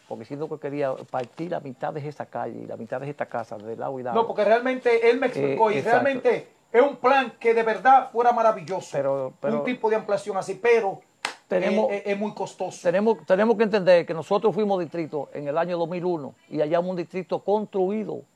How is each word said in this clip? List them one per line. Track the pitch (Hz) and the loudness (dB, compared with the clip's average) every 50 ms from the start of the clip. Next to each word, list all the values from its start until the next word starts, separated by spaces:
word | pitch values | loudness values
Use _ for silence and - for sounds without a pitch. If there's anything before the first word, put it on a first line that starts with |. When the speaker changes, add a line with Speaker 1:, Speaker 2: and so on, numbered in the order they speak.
| _ - | _ -14
Speaker 1:
porque | 127 110 113 | -14 -12 -12
el | - | -12
síndico | 143 139 156 151 156 143 | -10 -10 -10 -10 -10 -8
que | - 147 | -8 -8
quería | 139 143 143 135 131 - - - | -4 -2 -2 -2 -2 -6 -8 -8
partir | - 135 131 - _ - 165 175 | -6 -6 -6 -8 _ -10 -8 -6
la | 170 156 | -8 -8
mitad | - 139 123 - - 147 | -8 -10 -12 -8 -8 -8
de | 147 156 139 151 | -6 -6 -8 -10
esa | 147 - 117 - | -10 -12 -12 -10
calle | - 123 120 120 117 117 | -8 -8 -8 -8 -8 -10
y | 113 | -12
la | 113 113 110 | -12 -12 -12
mitad | 117 107 127 127 | -10 -8 -8 -8
de | 139 143 | -8 -8
esta | 147 - - | -8 -8 -8
casa | - - 120 113 - 117 107 | -6 -6 -8 -8 -8 -12 -14
del | 104 110 117 110 | -12 -12 -10 -8
lado | 127 139 139 131 | -8 -8 -8 -8
y | 123 | -6
lado. | 123 123 | -2 0
Speaker 2:
No, | 226 226 | 0 0
porque | - - - 208 | 0 0 0 2
realmente | 202 220 240 247 262 254 254 - 247 233 233 226 233 | 4 4 4 2 0 -4 0 2 2 2 4 6 4
él | 247 269 | 4 4
me | 262 247 | 2 -2
explicó | - - 143 139 135 - 226 220 | -2 0 -2 0 2 2 2 2
Speaker 1:
Eh, | 208 | 2
Speaker 2:
y | 139 | 2
Speaker 1:
exacto. | 131 208 233 247 | 2 2 2 4
Speaker 2:
realmente | 254 277 269 254 - 247 220 - - - _ _ _ _ | 4 2 0 0 2 2 2 0 -2 -10 _ _ _ _
es | - 226 | 4 4
un | 269 285 277 | 4 4 2
plan | - - 247 277 269 262 226 - - | 2 2 4 4 4 2 0 -4 -2
que | - 233 226 | 0 2 2
de | 226 220 | 2 2
verdad | 220 214 190 185 262 262 262 - - | 0 0 2 6 6 6 6 6 2
fuera | - 226 240 240 | -2 2 2 4
maravilloso. | 233 226 226 220 214 202 165 143 190 180 - - - | 4 4 4 2 2 0 -4 -6 -8 -8 -8 -6 -4
Speaker 1:
Pero, | 143 135 139 139 139 131 131 - _ | -2 0 0 0 -2 -2 -6 -8 _
pero | - 143 147 147 | -4 -2 -2 -2
Speaker 2:
un | 143 | -2
tipo | 254 254 - - 220 | -4 -4 -2 0 0
de | 214 214 | 0 0
ampliación | 208 214 202 196 202 208 196 190 | -2 -2 -4 -2 -2 -4 -6 -4
así, | 160 160 190 | -4 -6 -6
pero | - - 240 233 226 196 196 170 - _ _ _ _ - - - - _ - | -2 2 4 4 4 4 0 -4 -6 _ _ _ _ -8 -8 -8 -8 _ -2
Speaker 1:
tenemos, | 196 185 180 196 208 214 214 208 | -2 0 0 2 2 2 2 0
Speaker 2:
es, | 202 202 | 0 -2
es, | - 208 202 | -2 -4 -4
es | 196 | -2
muy | 214 208 - | -4 -6 -6
costoso. | - 190 185 - - 190 180 180 - - | -8 -10 -10 -8 -8 -8 -8 -8 -4 -2
Speaker 1:
tenemos, | 175 170 190 208 226 220 - - | 0 2 2 2 2 0 0 0
tenemos | - 185 185 214 226 233 190 | 0 2 2 4 2 2 2
que | 226 | 2
entender | 208 196 214 180 180 180 175 160 | 2 2 2 6 6 6 6 6
que | - 170 | 2 -6
nosotros | 160 147 - 196 208 196 220 160 | -6 -2 0 0 2 2 2 2
fuimos | 190 214 202 196 180 | 2 0 0 0 -2
distrito | 175 139 - 170 165 143 - 147 - - - | -2 -4 -4 -6 -6 -4 -6 -8 -8 -8 -10
en | - 147 143 | -10 -6 -4
el | 139 160 | -2 -2
año | 175 175 180 170 | -2 -2 -2 -4
dos | 170 160 | -2 -4
mil | 180 180 165 | -4 -4 -2
uno | 180 175 160 139 120 - _ _ - | -2 -2 -4 -6 -10 -14 _ _ -8
y | - 151 | -4 -2
hallamos | 151 151 165 170 175 185 | -2 0 2 0 0 0
un | 185 | -4
distrito | 175 170 - - 190 175 - 185 156 | -6 -8 -8 -8 -10 -6 -6 -6 -6
construido | - - 202 214 214 - - 196 185 185 208 220 208 170 151 120 - _ _ | -2 0 -2 -2 -2 -4 -2 -2 -2 0 -2 -4 -6 -6 -10 -12 -12 _ _